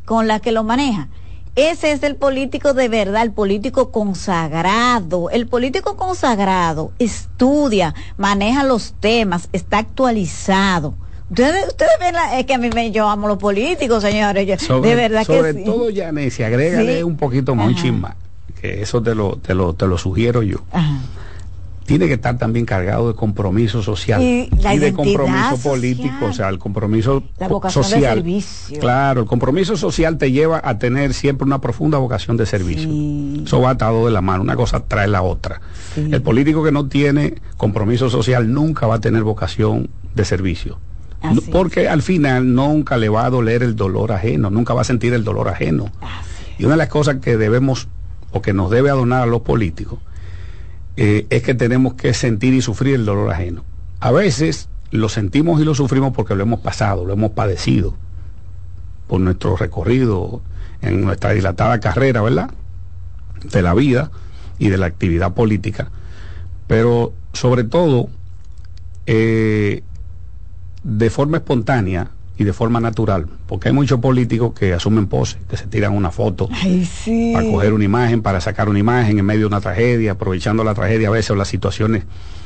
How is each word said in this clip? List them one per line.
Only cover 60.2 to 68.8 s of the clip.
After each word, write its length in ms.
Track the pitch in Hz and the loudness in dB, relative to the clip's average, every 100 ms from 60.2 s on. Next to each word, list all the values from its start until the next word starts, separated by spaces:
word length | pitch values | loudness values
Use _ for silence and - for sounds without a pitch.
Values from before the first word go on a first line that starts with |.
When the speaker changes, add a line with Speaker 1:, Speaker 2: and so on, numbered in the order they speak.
| 87 120 - - - - | -2 -8 -10 -10 -10 -6
Speaker 2:
en 180 | - 98 | -2 0
nuestra 260 | 98 98 101 | 0 0 0
dilatada 480 | 104 95 87 117 117 | 2 0 0 0 2
carrera, 420 | - - 135 117 | 0 2 2 2
¿verdad? 300 | 104 104 262 - - - - - - - - - - | 2 0 -2 -8 -12 -14 -14 -14 -14 -12 -12 -12 -2
De 100 | - | 0
la 120 | 87 | 4
vida 360 | 95 143 123 151 - - - - - | 4 4 2 0 -8 -12 -12 -10 0
y 120 | 107 | 2
de 60 | 95 | 2
la 80 | 90 | 0
actividad 480 | 85 90 85 92 | 0 0 2 0
política. 540 | 90 113 104 101 - - - - - - - - - - | 2 2 2 -2 -6 -8 -10 -12 -12 -12 -12 -12 -8 0
Pero 460 | 113 117 120 117 - - | 2 4 2 0 -6 -12
sobre 300 | - 123 123 | -2 2 2
todo, 460 | 110 165 170 127 104 - - - - - - - | 2 2 4 2 0 -8 -14 -14 -14 -14 -14 -14